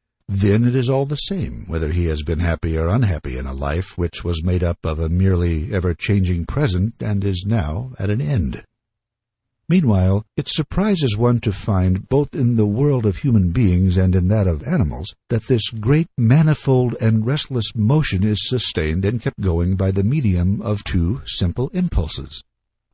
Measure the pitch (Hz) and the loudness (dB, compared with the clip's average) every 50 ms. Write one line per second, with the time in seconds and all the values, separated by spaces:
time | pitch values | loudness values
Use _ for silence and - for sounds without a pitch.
0 | _ _ _ _ _ - 98 98 98 101 101 110 120 123 123 131 123 127 135 135 | _ _ _ _ _ -6 -2 0 2 4 4 4 4 2 2 0 0 0 0 0
1 | 143 139 151 143 - - 196 185 117 - 58 55 53 - 80 80 80 76 85 87 | -2 -2 -4 -4 -4 -4 -4 -4 -6 -6 -8 -10 -8 -6 -4 -4 -2 -2 0 0
2 | 85 82 78 76 76 82 82 78 85 85 82 - - 82 80 80 82 85 95 123 | 0 0 -2 -2 -2 -2 -2 0 0 -2 -2 -2 -2 -2 -2 0 0 0 0 2
3 | 127 101 87 73 - 69 64 64 65 65 67 69 71 71 76 85 90 - - - | 2 0 0 -2 -6 -8 -8 -8 -8 -8 -6 -6 -4 -4 -2 -4 -4 -6 -6 -4
4 | 90 85 - - - 87 87 80 80 92 90 90 87 85 - - - 82 78 78 | -4 -4 -4 -6 -6 -4 -4 -2 -2 -2 0 0 0 -2 -2 -4 -4 -6 -4 -2
5 | 82 80 82 90 95 95 92 87 87 87 85 78 76 - 104 95 85 90 82 - | -2 0 2 2 2 2 2 2 2 0 0 -2 -2 -2 -4 -2 -2 -2 -4 -4
6 | - - 101 101 95 87 92 85 82 - - 139 151 120 90 90 98 113 - - | -2 0 0 2 2 0 0 -2 -4 -4 -2 -2 0 0 0 0 -2 -2 -4 -6
7 | 127 107 104 101 95 101 95 87 92 101 113 110 78 76 78 98 123 131 127 - | -6 -4 -4 -2 -2 -2 -2 -2 -2 -2 -2 0 -2 -2 -4 -6 -8 -10 -10 -6
8 | 104 98 104 117 147 147 143 107 80 65 57 - - _ _ _ _ _ _ _ | -4 -2 -2 -2 -2 -2 -2 -2 -2 -2 -4 -8 -14 _ _ _ _ _ _ _
9 | _ _ _ _ _ _ _ _ _ _ _ _ _ - 165 190 160 120 104 92 | _ _ _ _ _ _ _ _ _ _ _ _ _ 2 2 2 4 4 4 4
10 | 90 92 98 104 104 _ - - 143 - - - 147 - - 180 196 220 202 170 | 4 2 2 0 -2 _ -6 -6 -4 -4 -2 -4 -4 -2 -2 0 0 0 0 0
11 | 147 123 104 104 120 120 120 117 - 113 95 - - - 101 92 92 92 92 95 | 0 0 0 2 2 2 2 2 0 -2 -4 -4 -2 0 0 2 2 2 0 0
12 | - - 131 143 147 - - 170 127 120 120 113 107 104 104 113 139 147 139 123 | -2 0 0 0 0 0 -2 -2 0 0 2 2 2 2 2 0 2 2 2 2
13 | 107 107 95 - - 139 120 107 95 87 82 127 120 95 90 87 95 95 90 95 | 0 0 -2 0 0 2 4 4 4 4 2 2 4 4 4 4 4 4 4 4
14 | 92 92 90 95 87 92 107 110 98 92 82 73 - 123 180 160 98 71 60 - | 4 4 4 4 2 2 2 2 2 2 0 -2 -2 -2 0 0 0 0 -2 -6
15 | - - - _ _ - 117 113 - - 131 113 - - 117 110 107 120 143 156 | -8 -10 -12 _ _ -4 -4 -2 0 0 0 0 0 -2 -6 -4 0 2 2 2
16 | 165 - - - 117 110 131 156 160 156 151 - - 143 131 127 127 120 113 - | 2 -2 -2 0 4 4 6 6 6 4 2 0 2 2 2 2 2 0 -2 0
17 | 117 110 110 110 107 117 143 151 - - 135 123 107 - - 117 104 110 143 156 | 0 2 2 2 2 0 -2 -4 -4 -4 -4 -4 -4 -4 -2 0 2 2 4 2
18 | 151 - 101 92 98 107 104 98 - - 127 120 - - - 90 80 76 78 92 | 2 0 0 0 0 0 0 0 -2 -2 -2 -2 -2 -2 -2 -2 -2 0 0 0
19 | 95 101 120 117 - 139 - - 101 95 85 85 87 92 95 92 98 95 98 98 | 0 -2 -2 -2 -4 -6 -6 -2 -2 0 0 2 0 0 0 0 0 0 0 0
20 | 98 107 139 160 131 104 90 87 87 92 101 - 110 107 107 101 - - - 92 | 0 0 0 0 2 2 2 2 2 0 0 -2 -2 -4 -4 -4 -4 -2 -2 0
21 | 85 85 113 135 - - - - 92 87 82 - 123 - - 185 180 170 - - | 0 0 -2 -4 -6 -6 -4 -2 -2 -2 -2 -2 -4 -4 -2 -2 -2 0 0 -2
22 | 82 78 - - 67 67 - - - _ _ _ _ _ _ _ _ _ | -2 -2 -6 -10 -12 -14 -16 -18 -20 _ _ _ _ _ _ _ _ _